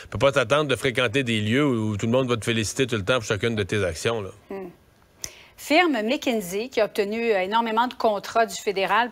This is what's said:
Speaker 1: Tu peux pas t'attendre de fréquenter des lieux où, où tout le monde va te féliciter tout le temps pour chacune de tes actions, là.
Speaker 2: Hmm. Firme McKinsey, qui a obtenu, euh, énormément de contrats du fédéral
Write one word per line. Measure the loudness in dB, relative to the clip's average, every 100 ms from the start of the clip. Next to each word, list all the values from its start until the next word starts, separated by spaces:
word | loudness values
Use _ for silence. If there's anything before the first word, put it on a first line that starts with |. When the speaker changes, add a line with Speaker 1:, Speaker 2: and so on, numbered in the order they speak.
Speaker 1:
Tu | -10
peux | 2
pas | 4
t'attendre | 4 4 2 2
de |
fréquenter | 0 0 0 0 0
des | 0 0
lieux | 2 2
où, | 2 0 0
où | -2
tout | 0
le |
monde | 2 2
va | 0
te |
féliciter | 0 0 -2 -2 -2
tout | 0
le |
temps | 0 0
pour |
chacune | 0 -2 0
de | -2
tes | -2 0
actions, | -2 -2 -2 -2
là. | -6 -14 -12
Speaker 2:
Hmm. | -12 -12 -16 _ _ _ _ -16 -16 -20 -18
Firme | 2 4 4 2
McKinsey, | 0 0 0 -2 -2 -6 -4
qui | 0
a |
obtenu, | 0 0 -2 -2 0
euh, | 0
énormément | 2 0 0 0 0
de |
contrats | 0 0 0 -2 0
du | 0
fédéral | -2 -4 -2 0 0 0